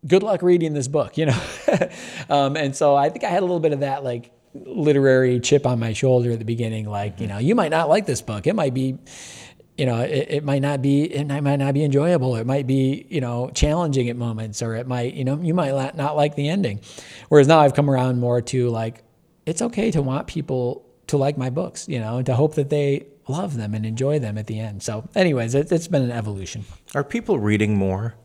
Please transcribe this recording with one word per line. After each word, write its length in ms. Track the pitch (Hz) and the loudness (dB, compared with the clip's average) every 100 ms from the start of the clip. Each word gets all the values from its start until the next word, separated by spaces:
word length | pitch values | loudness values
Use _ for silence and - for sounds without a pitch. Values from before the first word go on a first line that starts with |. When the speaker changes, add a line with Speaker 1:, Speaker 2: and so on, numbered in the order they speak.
| 147 | 4
Speaker 1:
good 180 | 185 | 2
luck 180 | 208 190 | 2 0
reading 320 | 180 175 165 | 4 4 2
this 140 | 147 131 | -2 -2
book, 300 | 147 120 - | -2 -2 0
you 100 | 156 | 0
know? 140 | 113 80 - - | 0 -2 -4 0
<laughs> 220 | 196 180 - - - 139 | 0 0 -6 -16 -14 -2
Um, 280 | 143 139 147 | 0 2 0
and 180 | 143 135 | -4 0
so 200 | 151 143 | 4 4
I 140 | 143 | 2
think 140 | - | -2
I 60 | 233 | -2
had 100 | 180 | 0
a 60 | 185 | 0
little 140 | 175 | 0
bit 140 | 160 | 0
of 60 | 143 | 0
that, 240 | 139 139 | -2 -4
like, 280 | 135 120 117 _ _ | -4 -8 -10 _ _
literary 880 | - - 226 147 143 135 131 127 123 | -20 -12 -2 2 4 6 6 4 2
chip 260 | 120 147 131 | 4 2 4
on 140 | 123 | 0
my 140 | 113 | -2
shoulder 380 | 107 131 127 120 | 0 2 4 2
at 80 | 117 | -2
the 60 | 113 | -4
beginning, 440 | 117 113 110 107 | -4 -4 -4 -6
like, 300 | 104 104 - | -6 -6 -6
you 60 | 110 | -8
Speaker 2:
Mm-hmm. 80 | 101 | -2
Speaker 1:
know, 40 | |
you 160 | 127 233 | 0 2
might 160 | 165 | 2
not 180 | 160 160 | 0 4
like 160 | 180 196 | 2 2
this 160 | 123 | -4
book. 240 | - 104 123 | -4 -4 -2
It 80 | |
might 220 | 208 147 127 | 0 0 -2
be, 220 | 131 131 - - - - - - - - | -4 -6 -12 -20 -18 -18 -20 -20 -20 -4
you 80 | 131 | -2
know, 140 | 117 | 0
it, 260 | 123 139 147 | 0 -2 -2
it 140 | 143 | -4
might 180 | 147 139 | 0 0
not 220 | 139 143 | 0 0
be, 200 | 135 139 | 2 2
it 220 | 151 143 147 | 2 -2 -4
might 320 | 139 143 143 | -2 0 0
not 160 | 139 | 2
be 100 | 139 | 2
enjoyable. 520 | 147 139 160 175 131 117 | 2 2 4 2 2 -2
It 100 | 117 | 0
might 220 | 135 127 | -2 0
be, 400 | 135 131 139 - | 2 2 -2 -4
you 120 | 165 | -4
know, 280 | 123 120 127 - | -4 -4 -6 0
challenging 540 | 151 156 170 135 120 | 2 2 0 0 0
at 60 | 120 | -2
moments, 460 | 120 110 110 107 | -4 -4 -8 -6
or 140 | 117 113 | -6 -6
it 120 | 127 | -4
might, 280 | 123 120 - | -4 -4 -4
you 80 | |
know, 160 | 131 147 | -4 -2
you 140 | 170 175 | 0 0
might 160 | 147 | 0
la-, 200 | 139 135 160 | -2 -4 -4
not 200 | 143 151 | -4 0
like 200 | 147 147 | 0 0
the 140 | 143 | -2
ending. 320 | 185 165 104 - - - - - | 0 -2 -4 -12 -20 -20 -20 6
Whereas 180 | 151 139 | 8 10
now 120 | 160 | 8
I've 140 | 143 | 8
come 160 | 135 147 | 4 2
around 300 | 131 127 123 | 2 2 0
more 220 | 120 123 | 0 0
to, 280 | 117 131 120 | 0 -2 0
like, 340 | 113 113 117 _ _ _ _ - | -2 -4 -8 _ _ _ _ -8
it's 160 | 170 | -4
okay 300 | 233 - 226 | -4 -2 0
to 100 | 165 | 0
want 260 | 139 135 - | 0 -2 -4
people 560 | - 160 131 123 - _ _ - | -8 -4 -2 -2 -4 _ _ -4
to 80 | 147 | 0
like 220 | 135 147 | 0 0
my 120 | 127 | -4
books, 380 | 131 185 - - | -4 -6 -8 -8
you 120 | 127 | -6
know, 180 | 110 120 | -4 -4
and 80 | 127 | 0
to 100 | 127 | 2
hope 200 | 151 156 | 2 0
that 140 | 139 | -2
they 360 | 147 143 143 - _ - | 0 0 -2 -6 _ -8
love 260 | 143 190 131 | -6 -4 -6
them 180 | 107 | -6
and 120 | 107 110 | -4 -6
enjoy 340 | 110 131 151 | -4 -2 -2
them 180 | 117 104 | -2 -6
at 100 | 107 | -8
the 120 | 110 | -8
end. 240 | 110 101 | -8 -8
So 240 | - 107 160 - | -8 -8 -6 0
anyways, 400 | 185 135 117 135 | 2 2 0 0
it, 160 | 151 | 2
it's 160 | 165 170 | 0 0
been 140 | 170 | 0
an 100 | 123 | 0
evolution. 540 | 120 107 101 92 110 98 - _ | -2 -6 -6 -8 -10 -14 -16 _
Speaker 2:
Are 100 | - | -6
people 360 | 143 233 226 180 | -4 -4 0 0
reading 380 | 104 104 107 104 | 4 4 4 2
more 380 | 95 95 113 - | 0 -2 -4 -8